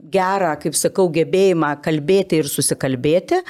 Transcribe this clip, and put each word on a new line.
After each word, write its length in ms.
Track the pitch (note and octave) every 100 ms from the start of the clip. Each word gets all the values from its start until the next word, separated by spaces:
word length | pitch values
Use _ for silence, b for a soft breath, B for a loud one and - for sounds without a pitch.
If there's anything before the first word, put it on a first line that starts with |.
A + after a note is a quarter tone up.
| D#3+
gerą, 440 | F#3+ F#3 G3 F3 D3
kaip 160 | E3 C#3+
sakau, 320 | E3 G3 F3+
gebėjimą 680 | D#3+ D#3 F#3+ F#3+ E3+ D3 C#3+
kalbėti 580 | - D#3 D3 G3 F#3 D#3+
ir 100 | C#3+
susikalbėti, 880 | - - - C3+ B2+ C#3+ F3 F#3 F4+